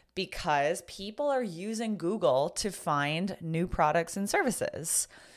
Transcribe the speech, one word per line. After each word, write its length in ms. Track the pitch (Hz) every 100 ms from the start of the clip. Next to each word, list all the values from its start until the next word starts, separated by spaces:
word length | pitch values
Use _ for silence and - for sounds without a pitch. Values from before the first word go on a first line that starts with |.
| _ -
because 600 | 180 - 170 147 143 185
people 480 | - - 196 214 294
are 120 | 262
using 560 | 226 165 202 220 226 202
Google 520 | 165 214 170 131 147
to 220 | - 208
find 640 | - - 147 143 160 190 -
new 260 | 165 160 175
products 500 | - 151 165 165 -
and 120 | 202
services. 800 | - 294 175 - - 160 - - - -